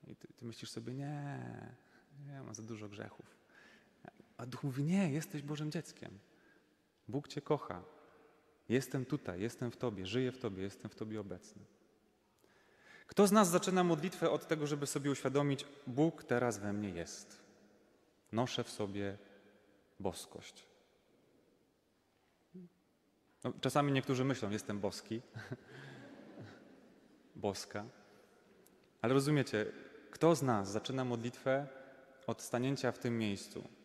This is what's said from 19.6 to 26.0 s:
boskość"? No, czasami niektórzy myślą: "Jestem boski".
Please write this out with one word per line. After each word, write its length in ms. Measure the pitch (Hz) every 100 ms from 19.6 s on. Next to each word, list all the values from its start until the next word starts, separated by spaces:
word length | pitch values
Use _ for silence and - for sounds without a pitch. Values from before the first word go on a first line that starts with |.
| _ _ _ _
boskość"? 680 | 95 87 - - - - - _ _ _ _ _ _ _ _ _ _ _ _ _ _ _ _ _ _ 185 180 _ _ _ _ _ _ _
No, 80 | 127 -
czasami 320 | 131 147 143
niektórzy 320 | 135 131 127
myślą: 260 | 131 131 104
"Jestem 300 | 104 - 101
boski". 400 | 98 - - 113 - 120 - 127 - - - -